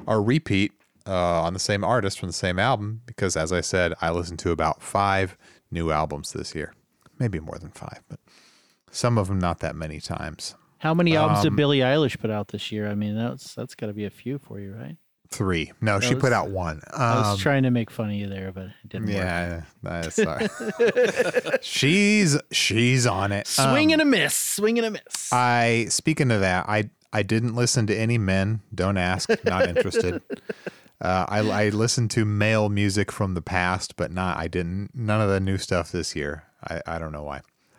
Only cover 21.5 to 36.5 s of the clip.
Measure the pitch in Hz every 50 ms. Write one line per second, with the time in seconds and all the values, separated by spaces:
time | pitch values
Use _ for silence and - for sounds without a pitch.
21.5 | - - - - - - - 143 180 202 202 208 214 214 196 151 139 151 - -
22.5 | - - - - 101 113 120 123 131 127 120 120 92 95 98 101 101 101 - -
23.5 | - - 135 135 254 294 311 311 320 311 311 285 247 175 147 143 - - - -
24.5 | - 202 208 220 233 233 226 220 202 - - - - - - - 123 123 123 123
25.5 | 123 120 117 117 117 117 110 - - - - 160 156 - 143 123 113 101 95 92
26.5 | 90 90 - 104 107 107 107 - - _ _ _ - 110 98 98 110 113 120 117
27.5 | 113 120 120 117 - 127 110 104 98 107 113 113 120 113 98 95 95 98 95 104
28.5 | 113 104 - _ - - 90 98 101 92 90 90 92 - - - 220 - - -
29.5 | 90 92 - 87 - 508 - 95 - 226 - - - - - - 247 - - -
30.5 | - - - - - - - _ _ - - 90 92 92 85 - 104 107 107 107
31.5 | 95 104 107 104 107 104 113 120 - 123 117 104 - 113 107 104 104 104 104 110
32.5 | 110 107 107 104 104 101 104 101 95 104 98 - - - 104 95 90 85 - -
33.5 | 95 90 90 90 92 90 - - - - 85 67 85 92 92 90 80 - 82 82
34.5 | 85 90 87 85 90 98 101 - - 127 113 104 107 110 107 98 98 95 95 95
35.5 | 95 92 - - 95 87 82 - - 87 80 - - 76 71 73 76 76 - _